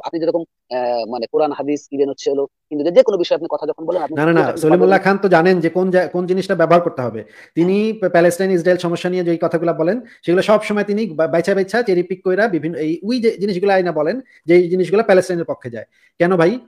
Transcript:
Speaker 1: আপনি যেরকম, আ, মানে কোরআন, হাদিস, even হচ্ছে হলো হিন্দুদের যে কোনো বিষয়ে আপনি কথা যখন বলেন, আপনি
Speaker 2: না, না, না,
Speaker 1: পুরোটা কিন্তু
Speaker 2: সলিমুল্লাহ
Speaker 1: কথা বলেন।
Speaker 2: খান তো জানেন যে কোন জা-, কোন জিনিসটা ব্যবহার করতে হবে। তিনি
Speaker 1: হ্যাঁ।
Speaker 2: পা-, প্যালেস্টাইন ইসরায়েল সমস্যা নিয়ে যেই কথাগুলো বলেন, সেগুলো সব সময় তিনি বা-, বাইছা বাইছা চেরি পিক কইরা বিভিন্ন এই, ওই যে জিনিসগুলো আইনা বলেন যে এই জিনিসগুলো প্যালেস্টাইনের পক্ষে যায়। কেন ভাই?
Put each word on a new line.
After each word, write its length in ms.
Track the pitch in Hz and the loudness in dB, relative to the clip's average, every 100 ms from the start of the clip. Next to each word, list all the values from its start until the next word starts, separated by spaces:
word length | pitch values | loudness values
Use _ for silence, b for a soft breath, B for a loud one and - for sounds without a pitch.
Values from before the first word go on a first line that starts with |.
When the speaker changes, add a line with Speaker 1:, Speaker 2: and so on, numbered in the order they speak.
Speaker 1:
আপনি 160 | - 165 | -8 -6
যেরকম, 240 | 156 170 165 _ _ 127 | -2 -2 -6 _ _ -6
আ, 300 | 123 120 110 | -4 -4 -4
মানে 160 | 120 113 | -8 -4
কোরআন, 200 | 156 151 | 0 0
হাদিস, 360 | 143 139 143 - | -2 -4 -4 -4
even 160 | 139 139 | -2 -2
হচ্ছে 220 | 131 147 | -2 -4
হলো 120 | 139 | -4
হিন্দুদের 500 | 139 _ _ 151 160 | -4 _ _ -4 0
যে 100 | 185 | 2
কোনো 140 | 262 190 | 2 0
বিষয়ে 180 | 175 165 | -2 -4
আপনি 120 | 165 | -4
কথা 180 | 147 151 | -8 -8
যখন 180 | - 160 | -8 -6
বলেন, 160 | 180 | -6
আপনি 140 | 147 147 | -4 -2
Speaker 2:
না, 60 | |
না, 60 | 156 | 2
না, 60 | |
Speaker 1:
পুরোটা 180 | 165 139 | 2 0
কিন্তু 160 | - 156 | 0 2
Speaker 2:
সলিমুল্লাহ 320 | 175 185 190 | 4 4 4
Speaker 1:
কথা 100 | 185 | 2
বলেন। 80 | 196 | 0
Speaker 2:
খান 60 | |
তো 60 | 165 | 4
জানেন 300 | 170 175 185 | 4 4 2
যে 100 | 160 | 0
কোন 220 | 180 190 | 0 0
জা-, 160 | 180 170 | 0 0
কোন 200 | 175 180 | -2 -2
জিনিসটা 280 | 185 185 185 | -2 -2 0
ব্যবহার 260 | 160 175 | 4 4
করতে 200 | 170 147 | 2 -4
হবে। 220 | 123 107 101 B B - | -6 -8 -12 B B -2
তিনি 340 | 175 202 220 | 0 2 0
Speaker 1:
হ্যাঁ। 100 | 214 | -2
Speaker 2:
পা-, 80 | 185 | 0
প্যালেস্টাইন 420 | 175 170 170 190 | 4 4 2 0
ইসরায়েল 260 | 185 170 180 | 0 2 0
সমস্যা 320 | 175 170 180 | 0 -4 -4
নিয়ে 140 | 185 | -2
যেই 140 | 170 165 | -2 -2
কথাগুলো 320 | 165 170 165 | -2 -2 -2
বলেন, 280 | 156 160 233 240 B - | 0 0 -2 -6 B 0
সেগুলো 160 | 180 | 2
সব 200 | 190 208 | 4 2
সময় 220 | 208 208 | 2 -2
তিনি 220 | 202 202 220 | -2 -2 -4
বা-, 220 | 156 160 | -2 0
বাইছা 280 | 165 175 196 | 0 0 0
বাইছা 280 | 190 233 | 0 -2
চেরি 200 | 240 175 | 0 0
পিক 200 | 180 185 | -2 -4
কইরা 240 | 190 185 220 | -2 0 0
বিভিন্ন 300 | 170 151 147 | -2 -4 -6
এই, 220 | 156 165 | -4 -4
ওই 160 | 196 254 | -4 -2
যে 180 | 226 - | -2 -2
জিনিসগুলো 360 | 202 180 202 | -4 -2 0
আইনা 180 | 190 180 | 2 0
বলেন 300 | 156 151 240 - b b | -2 -2 -4 -10 b b
যে 100 | 175 | 4
এই 140 | 180 | 4
জিনিসগুলো 340 | 185 165 196 | 0 0 0
প্যালেস্টাইনের 420 | 226 185 180 175 160 | 4 4 2 -2 -6
পক্ষে 240 | 135 127 | -8 -10
যায়। 160 | 113 - _ _ - | -12 -14 _ _ -2
কেন 160 | 170 190 | 2 4
ভাই? 240 | 165 247 | 2 2